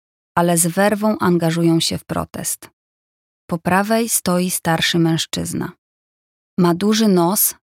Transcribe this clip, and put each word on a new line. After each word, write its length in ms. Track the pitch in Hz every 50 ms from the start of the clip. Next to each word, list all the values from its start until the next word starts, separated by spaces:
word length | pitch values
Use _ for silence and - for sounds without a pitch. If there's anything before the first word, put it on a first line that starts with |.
| _ _ _ _ _ _ - 175
ale 200 | 175 175 175 165
z 100 | 170 170
werwą 500 | 165 185 196 208 214 202 214 214 214 -
angażują 600 | - 190 175 170 170 165 160 165 170 165 165 165
się 180 | - - 185 165
w 80 | -
protest. 640 | - 160 170 165 - - - - - - - - - _ _ _ _ _ _ _ _ _ _ _ _ _ _ _ -
Po 80 | 175 165
prawej 520 | - 180 180 190 202 208 226 226 233 220
stoi 400 | - - - - 180 180 180 180
starszy 500 | 180 - - 175 165 160 - - - 170
mężczyzna. 720 | 165 165 165 160 - - - 180 170 170 - 175 - - 180 _ _ _ _ _ _ _ _ _ _ _ _ _ _ _ - -
Ma 140 | 175 175 170
duży 340 | 170 196 208 220 214 226 214
nos 480 | 190 175 170 170 196 - - - - _ _